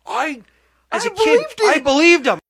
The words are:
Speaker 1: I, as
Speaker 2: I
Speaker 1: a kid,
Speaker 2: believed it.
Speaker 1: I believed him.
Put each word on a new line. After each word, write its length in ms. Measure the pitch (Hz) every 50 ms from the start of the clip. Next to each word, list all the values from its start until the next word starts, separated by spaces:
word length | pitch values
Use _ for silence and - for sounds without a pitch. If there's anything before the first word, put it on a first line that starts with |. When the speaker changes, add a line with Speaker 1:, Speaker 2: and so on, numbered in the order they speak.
| _
Speaker 1:
I, 380 | - - - 285 311 285 233 202 _ _ _ _ _ _ _ _ -
as 140 | 320 370 480
Speaker 2:
I 40 | 466
Speaker 1:
a 20 |
kid, 60 | 392 392 440
Speaker 2:
believed 340 | 440 466 480 622 605 - -
it. 160 | 440 403 330
Speaker 1:
I 40 | 311
believed 460 | 262 285 269 285 320 339 349 320 247
him. 120 | 269 190 156 -